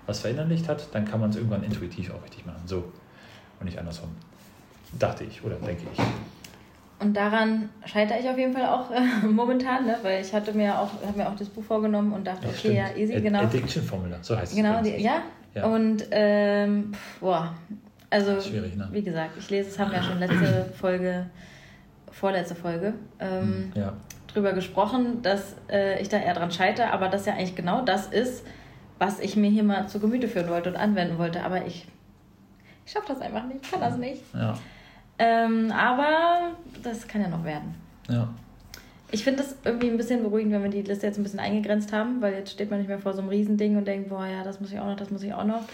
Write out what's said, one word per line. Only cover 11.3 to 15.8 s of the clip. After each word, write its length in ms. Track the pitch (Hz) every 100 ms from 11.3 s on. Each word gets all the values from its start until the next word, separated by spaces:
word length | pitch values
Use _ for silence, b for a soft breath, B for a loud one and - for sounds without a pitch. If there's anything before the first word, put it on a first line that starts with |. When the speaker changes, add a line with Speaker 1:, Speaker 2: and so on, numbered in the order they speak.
| 202
Speaker 2:
das 140 | 208
Buch 140 | 226
vorgenommen 500 | 214 220 214 208 208
und 120 | 196 185
dachte, 180 | 185
Speaker 1:
Ja, 60 | -
Speaker 2:
okay, 80 | -
Speaker 1:
stimmt. 160 | 214 196
Speaker 2:
ja, 100 | 196 -
easy, 180 | 214 240
Speaker 1:
Ad-, 60 |
Speaker 2:
genau. 180 | 208 202
Speaker 1:
Addiction 420 | 214 127 - 165
Formula, 340 | - 95 90 85
so 160 | - 107
heißt 160 | 90
es 40 | 202
Speaker 2:
Genau, 220 | 208 226
Speaker 1:
übrigens. 180 | 214 -
Speaker 2:
die, 60 |
ja, 180 | 214 311 339 - - -
Speaker 1:
Ja. 100 | 220
Speaker 2:
Und, 400 | 226